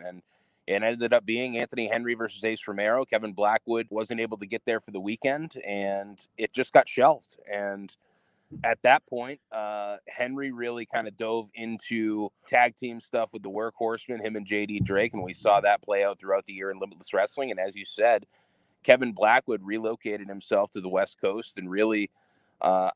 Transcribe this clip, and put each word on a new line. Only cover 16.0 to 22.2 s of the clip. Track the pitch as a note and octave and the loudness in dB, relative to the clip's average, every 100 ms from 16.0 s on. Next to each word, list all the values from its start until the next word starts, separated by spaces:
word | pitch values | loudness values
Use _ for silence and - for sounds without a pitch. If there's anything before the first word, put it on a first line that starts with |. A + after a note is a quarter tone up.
| G2+ | 2
out | G2 | 0
throughout | G2 G2 - | 0 0 -2
the | |
year | F#2+ G2 | -8 -6
in | F#2+ | -6
Limitless | G2 E2 - | -8 -12 -2
Wrestling. | - G#2 - C3+ | 2 2 0 -4
And | F#2+ | -4
as | F#2+ G2 | -4 -6
you | |
said, | G2 - A2+ G#2+ G2+ _ _ _ _ _ | -10 2 4 4 0 _ _ _ _ _
Kevin | - - B2 | 6 6 4
Blackwood | F#2+ G#2+ B2 - G#2+ | 2 6 6 4 -4
relocated | F#2+ A2 A2 A2+ A2 G#2 G2 | -2 -4 -2 -4 -6 -6 -8
himself | G2 - G#2 G2+ | -10 0 2 2
to | G#2 | -4
the | F#2 | -2
West | F#2 G2 - | 0 -2 -2
Coast | G2 G#2 - G2+ | -4 -4 -8 -10
and | F2+ | -4
really, | F#2+ A2 G#2+ G2+ _ | 0 2 2 -2 _